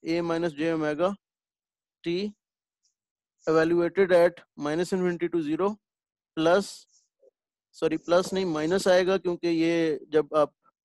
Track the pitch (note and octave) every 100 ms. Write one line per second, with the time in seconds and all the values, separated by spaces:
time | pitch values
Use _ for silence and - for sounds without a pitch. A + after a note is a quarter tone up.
0 | D#3+ E3+ E3+ E3 E3+ C#3+ E3 D#3+ D3+ D3+
1 | F3+ G3+ _ _ _ _ _ _ _ _
2 | E3+ F3 G#3 - _ _ _ _ _ _
3 | _ _ _ _ - D#3+ D#3+ E3+ E3+ E3+
4 | F#3+ F3+ F3 F3 - - D3 D#3+ F3+ F#3+
5 | F3+ E3+ F3 E3+ D3+ D#3+ G3 G#3+ _ _
6 | _ _ _ - D#3+ F#3+ G3+ - _ _
7 | _ _ _ _ _ _ _ - D#3+ D#3
8 | - F3 F3+ F#3+ F#3+ D3+ D#3 F#3+ G3 F3+
9 | F3+ F#3+ F3 F3 E3+ E3 E3 E3+ D#3+ C#3+
10 | - D3+ D3 D#3 D3 _ _ _